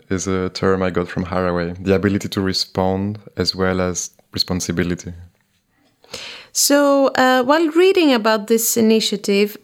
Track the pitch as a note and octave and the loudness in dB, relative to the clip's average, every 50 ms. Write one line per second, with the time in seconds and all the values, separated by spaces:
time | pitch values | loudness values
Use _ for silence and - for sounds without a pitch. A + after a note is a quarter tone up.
0 | - _ G2 F#2 F2 G2 F#2+ F#2 F#2 F2+ - - - G2 F#2+ F#2 F#2+ F#2 F2 F2 | -8 _ -6 -4 -2 -4 -2 -2 -4 -6 -6 -2 0 0 2 2 0 -2 0 -2
1 | F2 - - - F#2 F2 F#2 F#2 F#2 F2+ F2 F2 E2+ E2+ F2+ F#2 F#2+ G2 F#2+ F#2+ | -4 -4 -4 -6 -6 -4 -2 -2 -2 0 -2 -2 -4 -4 -6 -6 0 2 2 2
2 | F2+ G2+ G2 G2+ - - - G#2 G2 F#2+ F#2 - - - _ G2 F#2 F#2 F#2+ F#2+ | 2 2 0 0 -4 -4 -4 -2 -2 -2 -2 -4 -6 -4 _ 0 0 0 0 0
3 | G2 G#2 G#2 G#2 - - _ - F#2 F2 - F2+ F#2+ F#2 F#2 F2+ F#2 F2+ F2 E2 | -2 -4 -6 -8 -14 -16 _ -4 -4 -4 -2 0 0 0 2 0 0 -2 -2 -6
4 | - - - _ _ _ - - - - F#2 F2+ - - F2 E2+ F2 F2 F2+ - | -8 -10 -14 _ _ _ -8 -6 -4 -4 -4 -4 -4 -4 -2 -2 -2 -2 -4 -6
5 | - F2 E2+ E2+ F2 F2 _ _ _ _ _ _ _ _ _ _ _ _ _ _ | -8 -14 -16 -16 -18 -20 _ _ _ _ _ _ _ _ _ _ _ _ _ _
6 | _ _ - - - - - - - - _ - - - C#4+ C#4+ C#4+ C#4+ C#4 C#4 | _ _ -18 -16 -16 -16 -18 -20 -20 -10 _ -2 2 2 4 4 4 4 4 4
7 | C4+ C4 - - B3+ B3+ B3+ B3+ B3 A#3+ D4 E4 E4+ D4+ D4+ E4 F#4 F#4+ F#4+ F#4+ | 2 2 2 2 2 4 4 2 2 2 2 2 2 2 2 4 4 4 4 4
8 | E4 D4 B3+ A#3 G#3 A3 A3 A3 G3+ - A3+ A3+ A3+ - - A#3 A3 A3 A3+ A3 | 4 4 2 2 2 0 0 0 0 0 0 0 0 0 0 2 4 4 4 2
9 | A3 - G#3+ G3+ - - G3+ G3 G#3 G#3 G#3 - | 2 0 -4 -4 -2 0 2 2 2 0 -2 -4